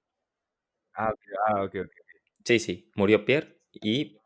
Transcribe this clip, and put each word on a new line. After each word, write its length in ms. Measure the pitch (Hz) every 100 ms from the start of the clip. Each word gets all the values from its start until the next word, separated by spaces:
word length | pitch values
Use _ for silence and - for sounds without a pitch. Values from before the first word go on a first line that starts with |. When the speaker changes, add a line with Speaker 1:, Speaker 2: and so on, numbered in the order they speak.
| _ _ _ _ _ _ _ _ _
Speaker 1:
Ah, 160 | - 110
ok, 80 | 107 101 98 107
ah, 140 | 101
ok, 100 | 98 95 87
ok. 60 | _ _ _ _ _
Speaker 2:
Sí, 140 | - 117
sí, 320 | - 90 _
murió 300 | - 101 104
Pierre 340 | 104 143 - _ _
y 460 | - 107 123 147 _